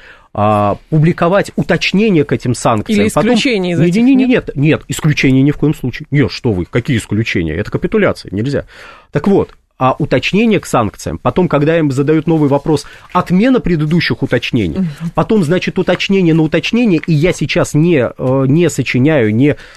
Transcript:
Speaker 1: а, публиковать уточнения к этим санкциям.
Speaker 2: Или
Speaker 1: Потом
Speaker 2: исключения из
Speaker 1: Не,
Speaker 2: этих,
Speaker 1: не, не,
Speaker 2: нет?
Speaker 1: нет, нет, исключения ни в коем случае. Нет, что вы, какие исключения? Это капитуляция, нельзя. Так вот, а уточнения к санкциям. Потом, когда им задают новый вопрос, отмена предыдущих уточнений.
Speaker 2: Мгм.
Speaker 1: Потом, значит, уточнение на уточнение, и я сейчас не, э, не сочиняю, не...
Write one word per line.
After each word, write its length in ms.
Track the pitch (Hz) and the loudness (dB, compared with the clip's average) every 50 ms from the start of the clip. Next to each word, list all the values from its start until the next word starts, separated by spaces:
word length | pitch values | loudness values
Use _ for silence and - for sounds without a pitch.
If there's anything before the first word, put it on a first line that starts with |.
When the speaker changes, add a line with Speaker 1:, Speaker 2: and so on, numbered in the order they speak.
| - - - - _ _ | -20 -20 -20 -20 _ _
Speaker 1:
а, 460 | - - 101 107 107 104 104 101 95 - - - | -4 0 0 2 2 2 2 0 -2 -4 -6 -2
публиковать 600 | 156 156 147 170 - - 175 170 190 202 175 - - | 0 2 2 2 2 2 0 2 2 0 -2 -2 -4
уточнения 680 | - 165 - 185 156 - - - 185 220 226 185 156 - | -6 -2 -2 -2 -2 -2 -2 0 0 2 2 2 2 2
к 80 | - | 0
этим 220 | 135 117 - 127 120 | -2 -4 -2 -4 -4
санкциям. 460 | - - 139 117 107 101 - 220 - | -2 0 0 0 0 -2 -2 0 0
Speaker 2:
Или 100 | 208 220 | 0 0
Speaker 1:
Потом 220 | - 151 170 220 247 | 0 0 2 2 2
Speaker 2:
исключения 380 | 220 - 277 233 196 185 180 175 | 2 2 0 0 -2 -2 -2 0
из 60 | 165 | 0
Speaker 1:
Не, 60 | 170 | 0
Speaker 2:
этих, 80 | 175 175 220 240 | 2 2 2 4
Speaker 1:
не, 100 | 254 277 | 4 4
не, 100 | 254 262 | 4 4
Speaker 2:
нет? 40 | 247 | 2
Speaker 1:
нет, 200 | 254 175 - - - | 2 0 0 -4 -4
нет, 260 | 143 135 156 135 113 - - | 0 2 2 2 0 -2 -8
исключения 520 | - - - 156 143 - - 139 131 135 | -8 -2 0 0 0 2 2 2 4 4
ни 80 | 135 147 | 4 2
в 80 | 147 | 0
коем 160 | - - 147 151 | 0 0 -2 -2
случае. 320 | - - 127 - - 156 - | -2 -6 -8 -8 -8 -8 -2
Нет, 200 | 135 147 135 92 | 0 0 0 0
что 200 | - - - 123 | -2 -4 -4 -2
вы, 140 | 104 90 85 | -2 -2 -4
какие 320 | - - 127 113 - 127 110 | -4 -4 -4 -2 -2 -2 -4
исключения? 560 | - - - 104 113 - - 104 82 80 76 | -2 -2 -2 -2 -2 -2 -2 -4 -2 -4 -4
Это 160 | 85 104 - | -6 -6 -6
капитуляция, 580 | - - - 185 - 220 190 147 - - - - | -6 -6 -4 -2 0 0 0 0 -2 -4 -8 -10
нельзя. 340 | - 98 113 139 143 95 - - - - - - - - - _ | -6 -4 -4 -2 -4 -4 -6 -8 -16 -20 -20 -20 -20 -20 -16 _
Так 160 | - 147 - | -6 -2 0
вот, 280 | 196 196 156 - - - _ _ _ _ - | 2 2 2 0 -2 -8 _ _ _ _ -2
а 160 | 131 127 - | -2 -2 0
уточнения 640 | - 151 - 143 131 - - - 196 233 226 208 160 | 0 -2 -2 -2 -2 -2 0 0 2 2 2 2 0
к 80 | - | -2
санкциям. 500 | - - 135 113 95 - - - - 78 | -2 -2 0 0 -2 -4 -8 -10 -8 -8
Потом, 300 | - - 127 - - 180 | -4 -4 -2 0 0 0
когда 320 | 160 - 143 147 151 160 170 | 0 0 0 0 2 2 0
им 120 | 160 147 | 0 0
задают 360 | 127 135 143 143 160 160 151 | 0 0 0 2 2 0 2
новый 200 | 165 165 160 151 | 0 0 2 2
вопрос, 380 | 135 175 175 - 160 156 143 - - - - - - | 2 0 0 0 0 -2 -2 -2 -6 -20 -20 -14 -4
отмена 480 | - 180 180 - 175 185 220 269 262 226 | -4 -4 -2 0 2 2 4 4 2 2
предыдущих 600 | - 165 175 151 151 151 165 170 147 - 127 - | 0 0 0 0 0 0 0 0 0 0 -2 -2
уточнений. 560 | 139 - - 123 - - - 123 101 85 71 | -2 -2 -2 -2 -4 -2 -2 -2 -2 -2 -2
Speaker 2:
Мгм. 100 | - 190 165 143 - 165 170 - | -2 -4 -4 -6 -8 -10 -6 -4
Speaker 1:
Потом, 280 | - 165 - 220 214 170 | -2 -2 0 2 0 2
значит, 360 | 139 180 175 - - - - | 0 0 -2 -2 -4 -4 -2
уточнение 560 | - - 180 - - - 196 190 185 160 160 | 0 0 -2 -2 0 0 0 2 2 2 2
на 80 | 165 156 | 2 2
уточнение, 580 | 156 - 165 151 - - 233 247 220 175 156 - | 2 0 -2 -2 0 0 0 2 2 0 0 0
и 40 | - 165 | 0 0
я 200 | 143 156 180 160 | 2 2 0 0
сейчас 400 | - 160 131 - 180 147 - - | -2 -4 -2 -2 -2 -2 0 0
не, 340 | 147 156 175 170 139 117 95 - | 0 2 2 2 2 0 -2 -4
э, 300 | - - 127 131 135 135 | -4 -2 -2 0 0 2
не 220 | 131 156 165 175 151 | 2 2 2 2 0
сочиняю, 640 | - - 123 - - 127 127 151 160 143 113 107 107 | 0 -2 -4 -2 0 2 2 2 4 2 2 2 2
не... 200 | 113 135 147 135 - - - - | 2 2 2 0 -2 -6 -20 -20